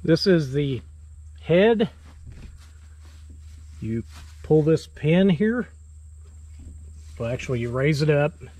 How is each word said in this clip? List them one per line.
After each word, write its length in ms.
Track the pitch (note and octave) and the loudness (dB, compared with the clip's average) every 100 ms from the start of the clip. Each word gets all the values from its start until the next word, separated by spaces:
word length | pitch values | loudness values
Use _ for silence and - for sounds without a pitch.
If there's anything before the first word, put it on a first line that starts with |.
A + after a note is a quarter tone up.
This 240 | - D#3+ G3+ | 2 2 4
is 280 | E3+ C#3 | 2 2
the 260 | C#3 C#3+ A#2+ - - - - - - | -2 -2 -4 -10 -20 -20 -20 -20 -14
head. 480 | - E3+ G#3+ A3 A3 - - - - - - - - - - - - - - - - - - - | 2 4 6 4 0 -4 -20 -20 -18 -18 -18 -20 -20 -20 -20 -20 -20 -20 -20 -20 -20 -20 -20 -12
You 200 | A2 A2+ - - - - | -6 -6 -8 -18 -20 -18
pull 200 | - D#3 | 2 4
this 240 | D3+ D#3 - | 4 0 -2
pin 420 | - D3 F3 G3 | -4 2 4 4
here. 400 | D#3 G#3+ A#3+ - - - - - - - - - - - - - - - - | 4 0 -2 -6 -14 -20 -20 -20 -20 -20 -20 -20 -18 -18 -18 -18 -18 -18 -8
Well, 120 | A#2 | -6
actually, 300 | B2 - B2 | -6 -4 -4
you 100 | A#2+ | -2
raise 300 | B2+ C#3+ C#3+ | 0 0 2
it 80 | D3+ | 2
up. 240 | D3 D3 - - - | 2 0 -4 -20 -20